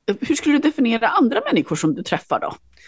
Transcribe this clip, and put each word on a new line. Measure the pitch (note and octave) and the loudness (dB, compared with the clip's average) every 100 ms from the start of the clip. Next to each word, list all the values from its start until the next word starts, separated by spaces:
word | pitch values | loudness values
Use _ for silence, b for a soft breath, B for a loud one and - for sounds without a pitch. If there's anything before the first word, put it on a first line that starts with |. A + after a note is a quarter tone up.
| - G3+ | -6 -4
Hur | - | -2
skulle | D4 - | -2 2
du | C#4+ | 2
definiera | D4+ - A#3+ A3+ A3 | 2 0 0 2 2
andra | - B3 - - | 2 2 0 0
människor | F3+ C#3 D#3 | 0 0 -2
som | D#3+ | -2
du | C#3 | -2
träffar | - D#3 - B2+ | -4 -4 -2 -4
då? | D#2 - _ _ | -4 -10 _ _